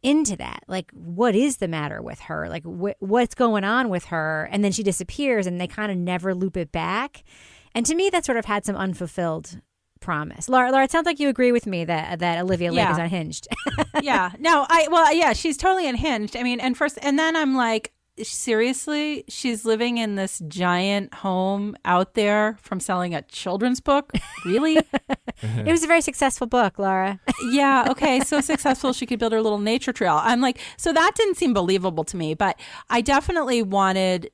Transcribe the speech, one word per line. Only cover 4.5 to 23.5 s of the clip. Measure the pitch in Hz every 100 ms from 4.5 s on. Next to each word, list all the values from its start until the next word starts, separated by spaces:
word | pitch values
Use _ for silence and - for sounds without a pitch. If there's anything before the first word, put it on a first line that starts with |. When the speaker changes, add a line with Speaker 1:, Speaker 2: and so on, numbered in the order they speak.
Speaker 1:
And | 202
then | 202
she | 196
disappears | 202 180 180 - 285 233 180
and | 175
they | 180
kinda | - 214 185
never | 175 180 185
loop | 185 190 180
it | 165
back. | 170 165 196 269 - - - - - _
And | -
to | 240
me, | 330 392
that | 370
sort | - 233
of | 208
had | 208
some | 202 196
unfulfilled | 190 175 175 - 170 160 156 175 - _ _ _
promise. | - 156 151 - 170
Laura, | 254 247
Laura, | 269
it | 269
sounds | 330 330
like | 302
you | 285
agree | 247 247
with | 240
me | 214 180
that, | 165 165 170 175
that | 175 170
Olivia | 180 180 170
Lake | 233
Speaker 2:
Yeah. | 202
Speaker 1:
is | 160
unhinged. | 170 180 156 160 -
<laughs> | - - - - 294
Speaker 2:
Yeah. | 294 233 180 185
No, | 302 320 277
I, | 330 311
well, | 339 320
yeah, | 320 320
she's | 220 330 294
totally | 370 381 330
unhinged. | 240 294 240 208 233
I |
mean, | 247 247
and | 262 247
first, | 302 -
and | 277 285
then | 320 320
I'm | 294
like, | 262 233 220 - _ _ - 220 -
seriously, | - 220 233 262 - 302 302 294 -
she's | - 262 226
living | 220 220 240 240
in | 220 196
this | 190 - 160
giant | 170 180 175 190 202 190
home | - 196 185 190 202 202 -
out | - 185 190
there | - 208 208 214 214
from | - 190
selling | - 185 175
a | 165
children's | - - -